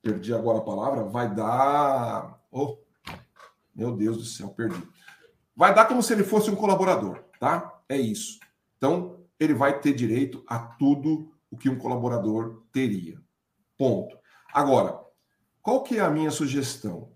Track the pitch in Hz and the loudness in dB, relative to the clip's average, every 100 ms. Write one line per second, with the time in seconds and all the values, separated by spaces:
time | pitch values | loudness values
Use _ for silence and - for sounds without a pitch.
0 | 110 98 98 113 113 110 107 98 127 127 | -4 -4 -2 -2 0 -2 -2 -4 -2 -2
1 | 101 120 117 101 107 123 139 147 143 131 | -4 -4 -4 -2 -2 2 2 4 2 0
2 | 117 107 - - _ 127 143 - _ _ | -2 -6 -8 -18 _ -6 -6 -6 _ _
3 | - - _ _ - _ _ 107 120 107 | -18 -18 _ _ -20 _ _ -8 -6 -2
4 | 110 113 - - 101 - 110 87 - _ | -2 -2 -10 -12 -14 -6 -6 -6 -14 _
5 | - - _ _ _ - 185 202 220 247 | -20 -20 _ _ _ 2 6 8 6 4
6 | - 214 190 214 - 196 208 190 185 175 | 2 2 4 2 2 0 2 4 4 2
7 | 98 - - _ 127 170 - - _ 139 | 0 -8 -16 _ -2 -2 -4 -18 _ -2
8 | 117 104 - - - _ _ _ 143 180 | -2 -4 -10 -16 -20 _ _ _ 0 0
9 | 180 - _ _ 156 127 139 143 147 127 | -2 -14 _ _ 2 4 2 4 0 2
10 | 117 117 139 - - 120 - - 139 139 | 0 0 -2 -6 -8 -8 -8 0 2 2
11 | 147 156 - _ _ 120 135 127 123 123 | 0 -2 -6 _ _ -4 -4 -2 -4 -2
12 | 120 117 104 110 113 - _ 131 131 98 | -2 -2 -2 -2 -4 -12 _ -2 -2 -2
13 | 82 82 _ _ _ _ _ _ 131 98 | -8 -18 _ _ _ _ _ _ 0 0
14 | - - _ _ - 139 143 127 - - | -4 -16 _ _ -4 0 4 4 2 -6
15 | - _ _ _ _ _ - 262 262 226 | -16 _ _ _ _ _ -2 0 0 0
16 | 180 151 156 - 143 139 123 - 107 85 | 0 0 -2 -2 -2 -2 -4 -8 -10 -10
17 | - | -16